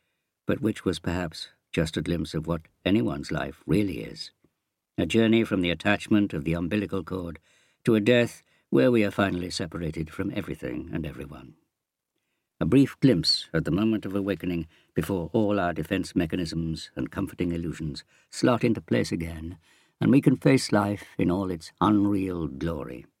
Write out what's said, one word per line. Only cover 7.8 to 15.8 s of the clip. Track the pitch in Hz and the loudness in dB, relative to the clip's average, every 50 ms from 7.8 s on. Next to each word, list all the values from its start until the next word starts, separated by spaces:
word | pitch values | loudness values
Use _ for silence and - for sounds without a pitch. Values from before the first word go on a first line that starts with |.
| - | 2
to | - 113 | 2 4
a | 110 | 4
death | 104 123 123 120 117 110 - - _ _ _ _ _ _ | 6 6 6 6 4 2 -2 -10 _ _ _ _ _ _
where | - 135 131 127 | 2 4 4 6
we | 123 113 104 | 4 4 4
are | 98 | 2
finally | - - 101 95 90 90 90 90 | 2 0 0 0 0 -2 -6 -6
separated | 87 - 95 82 - 85 87 78 76 82 80 - | -6 -6 -6 -6 -6 -6 -6 -4 -4 -6 -6 -6
from | - - - - - | -6 -6 -6 -4 -4
everything | 101 - - - - - 64 62 64 - - | -6 -6 -8 -8 -8 -8 -8 -8 -8 -8 -8
and | - 80 78 | -6 -6 -6
everyone. | 76 67 - 71 73 71 65 65 62 - _ _ _ _ _ _ _ _ _ _ _ _ _ _ _ _ _ _ _ _ - | -8 -10 -12 -12 -14 -14 -18 -18 -20 -20 _ _ _ _ _ _ _ _ _ _ _ _ _ _ _ _ _ _ _ _ -4
A | 82 | 0
brief | 82 123 139 135 - - - | 4 6 6 4 4 2 4
glimpse | - 131 113 85 147 - - - - - - | 4 4 6 4 4 2 2 0 0 -2 -2
at | 80 78 | -2 0
the | 76 | 0
moment | 76 98 110 113 110 98 82 | 0 2 2 2 2 0 -2
of | 101 95 | -4 -4
awakening | 101 95 101 95 80 90 90 87 85 80 - _ _ _ _ - | -2 -2 -2 -2 -2 -2 -4 -2 -4 -4 -6 _ _ _ _ -4
before | - 80 - 98 90 82 80 | -4 -2 0 -2 -2 -2 0
all | - 113 107 101 104 98 | 0 0 2 2 2 2
our | 90 87 85 | 0 0 -2
defense | 92 | -4